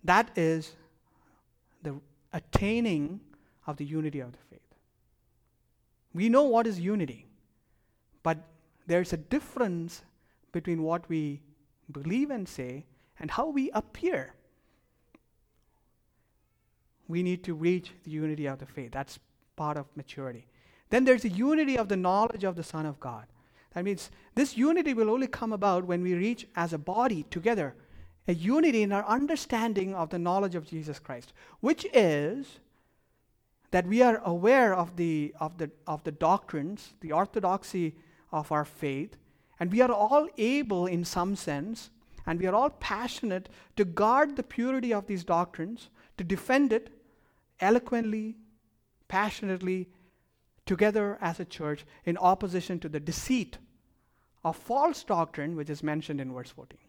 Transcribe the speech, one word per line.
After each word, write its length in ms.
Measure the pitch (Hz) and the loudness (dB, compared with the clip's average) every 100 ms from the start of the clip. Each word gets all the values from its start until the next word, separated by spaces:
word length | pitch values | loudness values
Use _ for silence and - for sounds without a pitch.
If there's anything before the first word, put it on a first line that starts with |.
That 340 | - 185 233 - | 6 4 4 0
is 360 | 160 160 156 - _ _ _ _ _ _ _ _ _ _ | 2 0 -4 -16 _ _ _ _ _ _ _ _ _ _
the 180 | 156 139 _ _ _ | -10 -10 _ _ _
attaining 880 | 165 - - 202 226 233 160 147 196 - - _ _ - | -12 -2 0 0 0 0 0 -2 -8 -16 -20 _ _ -12
of 100 | 143 | -10
the 80 | |
unity 360 | 147 160 156 143 | -6 -4 -4 -6
of 120 | 123 | -10
the 60 | 123 _ | -16 _
faith. 100 | - _ _ _ _ _ _ _ _ _ _ _ _ _ _ _ | -20 _ _ _ _ _ _ _ _ _ _ _ _ _ _ _
We 140 | 170 220 | -2 4
know 160 | 247 | 6
what 220 | 285 226 226 | 6 4 2
is 140 | 190 | -2
unity, 480 | 175 214 151 113 - _ _ _ _ _ _ _ _ _ | -2 -2 -2 -6 -18 _ _ _ _ _ _ _ _ _
but 160 | 165 160 - _ _ _ - | -4 -4 -6 _ _ _ 0
there's 260 | 175 180 | 0 0
a 60 | 165 | -4
difference 840 | 151 269 - - 226 175 165 - - _ _ _ _ | -2 -4 -4 -2 -2 -2 -6 -12 -20 _ _ _ _
between 320 | 170 160 170 | -8 -4 -2
what 260 | 160 170 170 | 0 -2 -2
we 340 | 160 151 143 - _ _ _ - | -4 -2 -6 -14 _ _ _ -18
believe 380 | 147 147 220 294 | -10 -2 0 0
and 180 | 254 185 | -2 -6
say 380 | - 127 131 - _ _ _ | -8 -8 -10 -16 _ _ _
and 100 | 156 | -8
how 160 | - 302 | -2 -2
we 240 | 277 269 | 0 0
appear. 600 | 214 - - 339 330 131 - _ _ _ _ _ _ _ _ _ _ _ _ _ _ _ _ _ _ _ _ _ _ _ _ _ _ - | -2 -4 -4 -4 -2 -6 -16 _ _ _ _ _ _ _ _ _ _ _ _ _ _ _ _ _ _ _ _ _ _ _ _ _ _ -6
We 160 | 170 | -2
need 220 | 180 180 | 0 -2
to 100 | 185 | -4
reach 380 | 160 165 180 175 - | 0 2 2 -2 -18
the 60 | - | -10
unity 360 | 156 156 151 143 | -4 -4 -2 -4
of 120 | 135 | -6
the 80 | 135 | -12
faith. 260 | - 120 | -12 -10
That's 260 | 135 139 - _ _ _ - | -8 -8 -12 _ _ _ -6
part 200 | 151 147 | -4 -4
of 100 | 139 | -8
maturity. 520 | 147 135 - 135 117 - _ _ _ _ | -14 -14 -10 -10 -10 -18 _ _ _ _
Then 140 | 233 | 2
there's 180 | 262 254 | 6 6
the 80 | 220 | 4
unity 460 | 180 254 311 294 254 | 0 2 2 2 0
of 120 | 208 | 0
the 80 | 196 | 0
knowledge 480 | 180 196 226 220 | 2 2 2 0
of 120 | 190 170 | -4 -4
the 60 | |
Son 240 | 160 160 156 | -8 -6 -6
of 140 | 139 | -6
God. 260 | 131 113 117 _ _ _ _ | -10 -12 -14 _ _ _ _
That 100 | - | -6
means 260 | 185 190 - - - | -4 -4 -8 -18 -10
this 220 | - 269 - | -2 -2 2
unity 380 | 277 330 311 | 2 4 2
will 160 | 240 214 | 2 2
only 160 | 240 262 | 2 0
come 260 | - 226 | -4 -4
about 320 | 214 202 180 | 0 2 2
when 180 | 180 175 | 0 -2
we 120 | 180 | 0
reach 320 | 175 202 240 - - | 0 0 -2 -6 -4
as 160 | 170 | -4
a 60 | 165 | -4
body 460 | 147 196 247 185 | -2 0 2 0
together, 500 | 147 180 185 226 143 - - - - _ - | -4 -2 0 0 -2 -6 -20 -20 -20 _ -4
a 80 | |
unity 480 | 175 175 285 330 233 | -2 2 4 4 4
in 100 | 208 | 2
our 120 | 202 202 | 0 0
understanding 880 | 233 285 320 - 233 233 202 190 | 0 2 -2 -2 -2 0 0 -2
of 160 | 190 160 | -2 -4
the 80 | 180 | -2
knowledge 360 | 175 185 196 | 0 2 0
of 120 | 175 151 | -2 -6
Jesus 320 | 160 151 143 | -10 -8 -12
Christ, 340 | - 123 - - - - | -10 -12 -12 -20 -20 -2
which 260 | 233 330 392 | 0 0 4
is 640 | 262 190 147 147 247 277 - _ _ _ _ _ _ _ _ _ _ _ | 6 6 4 0 -4 -8 -16 _ _ _ _ _ _ _ _ _ _ _
that 160 | 185 180 | 0 2
we 160 | 220 | 6
are 180 | 247 220 | 6 6
aware 500 | 214 170 196 269 233 | 0 2 6 6 6
of 220 | 185 175 180 | 4 -2 -2
the, 380 | 170 156 147 - | 0 0 -2 -6
of 160 | 156 175 | -8 -6
the, 140 | 156 - - | -10 -10 -8
of 180 | 151 | -6
the 80 | 160 | -6
doctrines, 840 | 147 160 196 - 156 147 208 - _ | -2 2 2 0 -6 -6 -8 -14 _
the 120 | 160 | -2
orthodoxy 840 | 156 202 220 185 196 - 185 165 - - _ _ | 0 0 0 0 -2 -4 -4 -4 -6 -20 _ _
of 200 | 156 151 | -6 0
our 120 | 151 | -2
faith, 520 | 147 - 147 135 185 - _ _ _ _ | -2 -4 -4 -4 -6 -12 _ _ _ _
and 120 | 175 | -2
we 80 | 208 | 4
are 120 | 254 | 4
all 360 | 214 214 285 311 - | 4 4 4 4 0
able 500 | 226 277 254 190 180 | 0 0 0 0 0
in 180 | 175 | 0
some 320 | 175 - 180 196 | -2 -2 -2 -2
sense, 540 | - 143 185 226 - _ _ - - | -4 -4 -4 -10 -12 _ _ -12 -6
and 120 | 170 | -2
we 80 | 185 | 2
are 80 | |
all 160 | 202 277 | 2 2
passionate 800 | - - 208 240 - 226 185 190 - - - | 0 -6 -4 -6 -4 -4 -4 -6 -20 -14 0
to 80 | |
guard 520 | 196 165 208 254 302 269 | 0 4 4 6 4 0
the 60 | |
purity 500 | - - 240 262 240 | -6 -4 -2 0 0
of 140 | 214 202 | -2 -2
these 180 | 196 | -6
doctrines, 640 | 170 170 175 - 165 233 - _ - - | 0 2 2 -4 -8 -8 -16 _ -20 -10
to 80 | |
defend 480 | 180 190 - 262 285 | -4 -4 2 4 4
it 180 | 220 - - _ _ _ _ _ _ | 2 -2 -20 _ _ _ _ _ _
eloquently, 760 | 185 240 240 240 226 220 220 220 - _ _ _ _ _ _ | 4 4 2 -2 -2 -4 -6 -10 -18 _ _ _ _ _ _
passionately, 800 | 185 208 - 202 185 185 185 180 _ _ _ _ _ _ _ | -2 -2 -2 -4 -2 -2 -2 -4 _ _ _ _ _ _ _
together 540 | - 180 208 214 202 202 | -4 2 4 4 -2 -2
as 200 | 175 170 | -4 -4
a 40 | |
church 400 | 175 - 151 147 - - | -8 -6 -6 -6 -8 -10
in 120 | - 175 | -4 4
opposition 600 | 180 185 202 180 - 180 | 4 4 0 -2 -2 -6
to 100 | 165 | -4
the 120 | 151 | -6
deceit 580 | 151 165 - 254 202 - - _ _ _ _ _ _ _ | -6 -6 0 0 0 -10 -20 _ _ _ _ _ _ _
of 120 | 165 160 | -6 -4
false 460 | - 247 311 302 | -2 2 2 0
doctrine 540 | - 185 160 - 147 170 | -2 0 0 -2 -6 -6
which 140 | 151 | -6
is 120 | 147 | -4
mentioned 380 | 151 151 151 147 | -2 -4 -4 -6
in 120 | 131 | -6
verse 180 | 127 123 | -8 -12
fourteen. 280 | - - - | -16 -20 -20